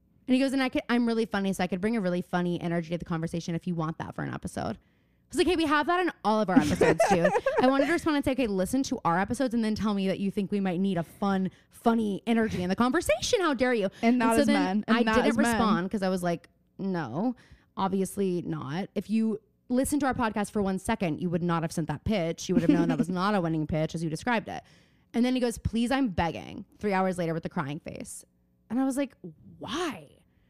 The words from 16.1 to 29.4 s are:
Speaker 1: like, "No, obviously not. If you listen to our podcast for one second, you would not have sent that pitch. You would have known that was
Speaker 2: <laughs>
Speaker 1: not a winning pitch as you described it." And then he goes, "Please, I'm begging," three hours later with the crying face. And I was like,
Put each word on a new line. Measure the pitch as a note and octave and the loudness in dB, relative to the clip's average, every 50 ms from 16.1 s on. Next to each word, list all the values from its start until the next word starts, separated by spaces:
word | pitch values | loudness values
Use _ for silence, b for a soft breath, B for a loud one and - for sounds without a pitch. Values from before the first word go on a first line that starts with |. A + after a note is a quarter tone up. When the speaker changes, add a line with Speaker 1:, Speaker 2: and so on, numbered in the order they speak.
| F#3 F#3+ F3 | 0 0 0
Speaker 1:
like, | F3 E3+ E3+ - - _ _ _ _ _ - | 0 -2 -2 -6 -12 _ _ _ _ _ -8
"No, | F3+ G3 F#3 E3+ D#3 A#2 A2 D3+ G#3 B3+ A#3+ b b b b b b b b | -6 -4 -2 -4 -4 -4 -4 -4 -2 -2 -4 b b b b b b b b
obviously | - F#3 G3 F#3 G3 F#3+ F3+ - G3 G3+ F#3+ F3+ F3 D#3 | -4 -2 -2 0 0 -2 -2 -2 -2 -2 -2 -2 -2 -4
not. | - E3 D3+ - C3 C#3+ F3 G3+ - - | -4 -6 -6 -6 -6 -6 -6 -6 -6 -6
If | - - - | -6 -4 -2
you | G#3 A3 A3 A3 G#3+ G#3 - _ _ _ _ - | 0 0 0 0 -2 -4 -8 _ _ _ _ -2
listen | B3 B3 C4+ - - D4 | 0 0 2 2 0 0
to | D4 | 0
our | C4+ B3 | 0 0
podcast | - B3 A3 G#3 A3 G3+ - - | 0 -2 -2 0 -2 -2 -2 0
for | G#3+ G3+ | 0 0
one | F#3+ F#3+ F#3 | 0 0 -2
second, | - - A3+ A3+ G3 E3+ D3+ - | -2 -2 -2 0 0 -2 -2 -2
you | - F3+ | -2 -2
would | E3 F3+ E3 | -2 0 0
not | F3 E3+ E3+ D#3 | 0 0 0 0
have | D#3+ - | -2 -2
sent | - D#3+ D3 | -4 -4 -4
that | D3+ C#3 - | -4 -4 -2
pitch. | - A3+ G3+ E3 E3 E3 - - - | -2 0 0 0 -2 -2 -4 -2 0
You | F#3 | 0
would | - - | 2 4
have | E3 | 4
known | - - - E3+ | 4 4 4 2
that | E3 D3 | 2 0
was | - E3 | 0 0
Speaker 2:
<laughs> | F#3 F3+ | 0 0
Speaker 1:
not | F3+ G3+ G#3+ | 2 2 2
a | G3+ | 2
winning | E3+ E3 D#3+ D#3 D#3 | 2 0 0 0 -2
pitch | D3+ - D#3 D#3 D#3+ - | 0 0 0 -2 -2 -2
as | E3 E3 | -4 -4
you | D#3+ | -4
described | D3+ - - B3 A#3+ A3 - - | -4 -4 -2 -2 -2 -2 -2 -4
it." | F#2 D#2 - b b b b b b b b b b | -10 -12 -12 b b b b b b b b b b
And | A#3 A#3 | 0 2
then | B3+ B3+ | 2 2
he | B3+ | 2
goes, | A#3+ A#3+ A3+ - | 0 -2 -2 -2
"Please, | - - - A3+ A#3+ A#3 | -4 -2 0 0 0 2
I'm | C4 C4 C#4 A#3+ | 2 2 0 0
begging," | F3 - F3 E3+ - G2+ D2 B1+ E2 - G3 - _ - | 0 -2 -2 -2 -4 -6 -10 -12 -14 -14 -16 -16 _ -6
three | - G#3 G3 | -4 -2 0
hours | F#3 F#3+ F#3+ F#3 F3+ | 2 2 0 0 -2
later | F3 E3 D#3+ | -2 -2 -2
with | E3 - | -4 -4
the | E3+ | -6
crying | - F#3 D#3 C3 D3 D#3 | -6 -6 -4 -4 -6 -8
face. | - - - - - - - - - _ _ _ _ _ _ _ _ - | -10 -12 -12 -12 -14 -14 -16 -18 -18 _ _ _ _ _ _ _ _ -6
And | A3 B3 | -4 -2
I | C4+ | -2
was | C4+ C4 | 0 -2
like, | B3+ C#4+ - - _ - F3+ D#3 - | -2 -4 -6 -8 _ -18 -18 -18 -18